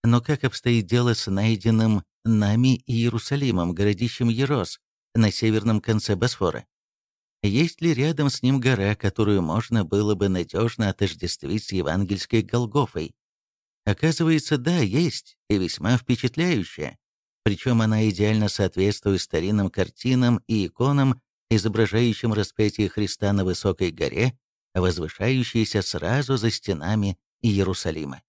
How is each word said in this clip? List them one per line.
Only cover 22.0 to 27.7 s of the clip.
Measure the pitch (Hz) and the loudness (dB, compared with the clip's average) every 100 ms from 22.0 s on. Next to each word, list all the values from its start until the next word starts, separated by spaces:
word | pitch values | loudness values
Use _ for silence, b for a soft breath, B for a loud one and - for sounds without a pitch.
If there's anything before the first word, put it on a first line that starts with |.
| 120 107 117 | 0 0 -2
распятие | 107 101 - 107 - 101 | -2 -4 0 -2 0 -2
Христа | - 101 - 101 | -2 -4 -2 0
на | 101 92 | 0 0
высокой | 90 101 90 90 | 0 -2 0 -4
горе, | 80 67 80 123 - _ _ _ 92 | -2 -4 0 -2 -2 _ _ _ 0
возвышающейся | 90 85 80 - 107 131 120 117 110 107 | 0 0 -6 -4 -2 -2 -2 -2 0 -2
сразу | 92 82 85 127 131 131 | -2 -6 -2 -2 0 0
за | 113 | 0
стенами | - - 82 80 110 98 92 _ _ | -2 -4 -4 -2 -2 -2 -4 _ _
Иерусалима. | 117 98 92 | 0 0 0